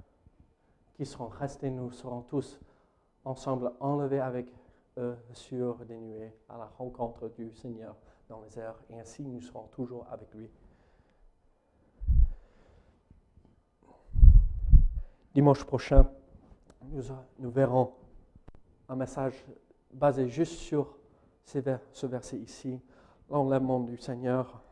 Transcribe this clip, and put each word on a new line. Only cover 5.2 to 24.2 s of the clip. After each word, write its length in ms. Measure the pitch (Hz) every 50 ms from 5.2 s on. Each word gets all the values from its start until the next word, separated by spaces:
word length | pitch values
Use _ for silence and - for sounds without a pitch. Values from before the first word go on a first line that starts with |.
| 117 117 123
sur 440 | - - - 131 127 123 123 117 120 120
des 120 | 113 117 113
nuées 340 | 113 110 110 110 110 110 110 _ _ -
à 80 | - 117
la 80 | 110 107 - -
rencontre 520 | 127 127 123 - 120 117 120 - 120 110 - -
du 120 | 117 113 113
Seigneur 440 | - - 127 117 110 110 107 107 - _ - _ _ _ -
dans 140 | 113 110 107
les 160 | 107 - 120
airs. 200 | 113 113 110 - - -
Et 100 | 113 113
ainsi, 220 | 113 - - - 147
nous 180 | 135 123 120
serons 280 | 120 - - 113 110 -
toujours 380 | - - 127 120 123 120 117 - 113
avec 200 | 110 107 - -
lui. 160 | 107 113 110 - - - - - _ _ _ _ _ _ _ _ _ - - _ _ _ _ _ _ _ _ _ _ _ _ _ - - - - - - - - - - _ _ - _ - - - _ _ _ _ _ _ - - _ _ _ - - _ _ _ _ _ _ _ _ _ - _ _ - - - - - - - - - - - - - - - - - - - - - - _ - _ -
Dimanche 300 | 139 143 143 135 - -
prochain, 420 | - 139 127 - - 143 135 135 - - - - - - - - - - - _ - - _ - -
nous, 120 | 165 139 120 123 131 131 - - _ -
nous 120 | 131 123
verrons 420 | 120 135 135 127 123 131 123 123 - - - - - - - _ _ - - - - - - - _ _ _ -
un 60 | 131
message 500 | 131 131 127 - 147 135 131 123 - - - 113 - _ _ _ _ _ _ -
basé 340 | 131 147 147 131 139 131 123
juste 260 | 113 143 170 160 -
sur 420 | - - - 156 147 139 - - - - _ _ _ _ _ _ _ _
ces 160 | - - 143
vers-, 200 | 123 135 131 127 - - -
ce 140 | - -
verset 320 | 127 127 123 - - - -
ici, 420 | 117 - - - - 135 127 127 - - - - - - _ _ _ -
l'enlèvement 500 | 143 147 135 135 135 135 135 131 131 127
du 180 | 123 117 120 117
Seigneur. 640 | - - 123 123